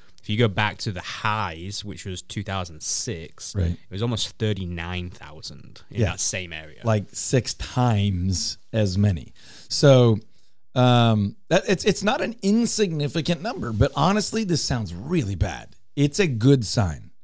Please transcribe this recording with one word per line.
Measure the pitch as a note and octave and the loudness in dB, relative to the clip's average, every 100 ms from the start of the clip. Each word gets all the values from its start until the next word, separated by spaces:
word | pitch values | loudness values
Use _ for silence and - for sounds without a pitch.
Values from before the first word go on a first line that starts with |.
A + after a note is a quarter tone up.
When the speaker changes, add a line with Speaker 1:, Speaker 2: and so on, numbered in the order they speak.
| - - | -20 -16
Speaker 1:
If | - | -4
you | G#2+ | 2
go | A2+ | 2
back | G2 G#2 - | 2 -2 -2
to | A2+ | -6
the | F2+ | -6
highs, | - - A2 G#2+ F#2+ E2 F#2+ G2+ | -8 -4 -2 -2 -4 -6 -10 -10
which | G2+ - | -10 -10
was | G2 F2+ | -10 -10
two | - A2 | -8 -8
thousand | G2+ G2 F2 D#2+ | -6 -6 -8 -10
six, | - - - E2+ D#2+ - - G2 | -6 -6 -6 -8 -12 -14 -8 -2
Speaker 2:
Right. | E2+ | -2
Speaker 1:
it | - - | -2 -8
was | F#2+ | -6
almost | A#2+ G#2+ - - | -4 -2 -6 -4
thirty-nine | G#2+ G2+ F2 E2+ E2+ F2+ F2 | -4 -2 -6 -6 -6 -6 -8
thousand | - - D#2 - C#2 - - - | -12 -18 -16 -16 -16 -18 -20 -10
in | A2 | -2
Speaker 2:
Yeah. | G2 | -2
Speaker 1:
that | - | 0
same | - F#2+ F2 | -4 -4 -6
area. | D#2+ D#2 - | -10 -14 -6
Speaker 2:
Like, | A2+ G#2+ F#2 | 0 0 -2
six | - - C3 - | -8 0 0 0
times | - - C3 B2 G#2 G2+ F#2 F#2 D#2 - - - | -6 -6 0 2 2 2 0 0 -2 -4 -8 -6
as | A2 G2+ F#2 | 0 0 2
many. | G#2 E2 - - - - - | 2 2 -4 -18 -20 -20 -8
So | - C#3+ B2+ A#2+ G#2+ - - - - - | 4 8 8 8 4 -2 -18 -20 -20 -6
um, | B2+ B2 B2 A#2 A2 G2+ - - | 2 4 6 6 4 2 -4 0
that, | F3 G3+ | 0 2
it's, | F#3+ | 2
it's | G#3+ - | 2 0
not | G3 D4 | 0 -2
an | A#3 A3+ | -4 -2
insignificant | G3 A3 A3+ - G3+ D#3 C#3+ E3+ C#3+ D#3+ | 2 2 2 0 0 0 -2 -2 -2 -2
number, | G3+ F#4 A#2+ | -4 -6 -4
but | G#2+ C#3 C#3+ | 2 2 4
honestly, | D#3+ G#3+ G3+ A3 | 2 2 0 -2
this | G3+ D#3+ | 0 0
sounds | - B2 G2 | 0 -2 -4
really | F2 C3+ F3 G2+ | -8 -2 0 0
bad. | F2+ F#2+ B1 A1+ - - - | -2 -2 -4 -12 -18 -10 0
It's | C#3+ - | 0 2
a | F#3 | 0
good | A2+ B2 C#3 | 4 6 6
sign. | G#2 - F#2 C#2+ - - | 4 0 0 -2 -12 -20